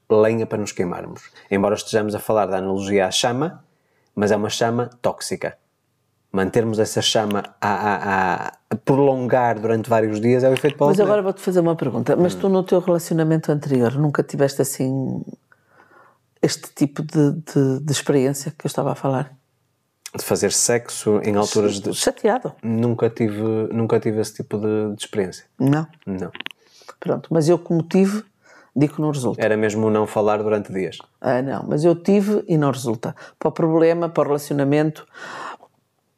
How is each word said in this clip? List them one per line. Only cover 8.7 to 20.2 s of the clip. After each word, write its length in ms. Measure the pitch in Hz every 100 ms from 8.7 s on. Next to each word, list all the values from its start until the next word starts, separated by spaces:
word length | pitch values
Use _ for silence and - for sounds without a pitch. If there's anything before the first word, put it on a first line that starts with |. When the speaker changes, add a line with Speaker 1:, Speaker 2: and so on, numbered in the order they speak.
Speaker 1:
a 60 | 110
prolongar 720 | - 135 139 131 123 131 120 107
durante 300 | 110 113 110
vários 320 | 113 110 107
dias 240 | 113 127
é 40 | 131
o 20 |
efeito 240 | 131 151 135
Speaker 2:
Mas 180 | 147 190
Speaker 1:
Paulo 60 |
Speaker 2:
agora 200 | 196 208
vou-te 180 | 196 190
fazer 200 | - 180
uma 160 | 170 165
pergunta. 380 | 143 - 120 139
Mas 180 | 180
Speaker 1:
Hum. 60 | -
Speaker 2:
tu 80 | 196
no 140 | 190
teu 180 | 185 185
relacionamento 720 | 175 170 165 165 160 160 156
anterior 440 | 147 139 131 120
nunca 280 | 135 151 143
tiveste 380 | 143 - 139 -
assim 640 | 139 - 135 135 131 123 - - _ _ _ _ _ _ _ _ _ _
este 300 | 151 - -
tipo 280 | - 143 -
de, 300 | 151 160 143
de, 480 | 156 - 143 135 131
de 120 | 151
experiência 600 | 139 - 143 131 143 - -
que 100 | -
eu 20 |
estava 240 | - 143
a 20 |
falar? 380 | 143 139 131 139 - _ _ _ _ _ _ -
Speaker 1:
De 80 | -